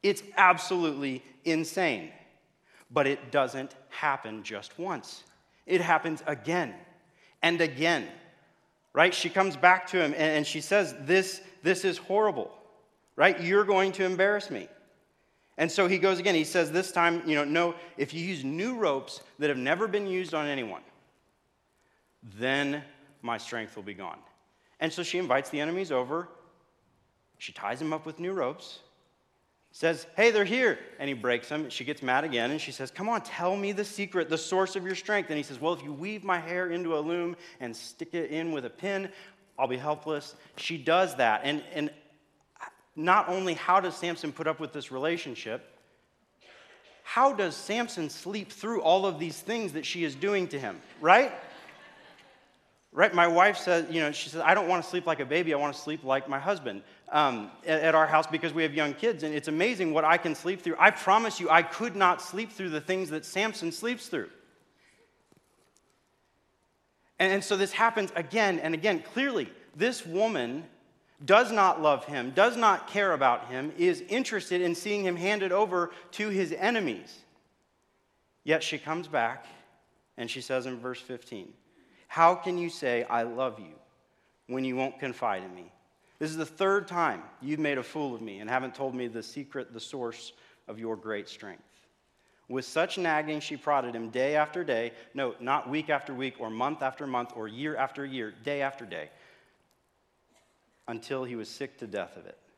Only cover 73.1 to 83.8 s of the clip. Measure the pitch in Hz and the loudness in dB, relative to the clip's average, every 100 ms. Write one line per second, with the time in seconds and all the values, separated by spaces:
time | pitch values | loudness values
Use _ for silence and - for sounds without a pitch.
73.1 | 156 135 120 120 127 147 170 175 180 - | 4 4 4 -2 -6 -6 2 2 2 -2
74.1 | 220 269 208 - 180 175 170 214 208 190 | -2 -2 -4 -2 0 0 0 -2 -2 -2
75.1 | 175 185 208 190 185 208 180 170 - - | -2 0 0 0 2 2 0 -2 -6 -18
76.1 | - 214 196 170 160 208 233 170 98 - | -6 -2 0 -2 0 0 0 -2 -6 -10
77.1 | - _ _ _ _ _ _ _ _ _ | -20 _ _ _ _ _ _ _ _ _
78.1 | _ _ _ - 156 156 151 - 160 160 | _ _ _ 0 0 0 -6 -6 -8 -2
79.1 | 151 117 131 - - _ _ _ _ _ | -2 -2 -4 -16 -20 _ _ _ _ _
80.1 | - 117 135 - 131 127 123 123 123 - | -12 -10 -10 -4 -4 -4 -8 -10 -10 -12
81.1 | 123 - 110 90 - _ _ _ _ _ | -14 -12 -14 -14 -20 _ _ _ _ _
82.1 | 160 165 175 185 180 170 - 135 120 120 | 6 6 6 -2 -4 -4 -4 0 0 0
83.1 | 117 117 117 131 107 90 78 | -2 -2 -2 -4 -4 -18 -20